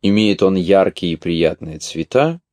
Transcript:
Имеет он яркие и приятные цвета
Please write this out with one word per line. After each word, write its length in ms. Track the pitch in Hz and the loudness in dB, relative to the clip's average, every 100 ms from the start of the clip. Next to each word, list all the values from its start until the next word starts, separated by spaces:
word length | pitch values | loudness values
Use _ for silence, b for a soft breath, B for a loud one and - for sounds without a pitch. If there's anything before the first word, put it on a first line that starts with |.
Имеет 400 | 101 104 107 98 | 2 2 2 2
он 140 | 98 95 | 0 0
яркие 560 | 87 95 92 - 90 | 2 4 4 -2 -6
и 20 | 80 | -4
приятные 640 | 87 82 80 80 80 78 | -4 0 0 -2 -12 -14
цвета 600 | - 82 82 127 156 170 _ | -12 -10 -2 0 0 -4 _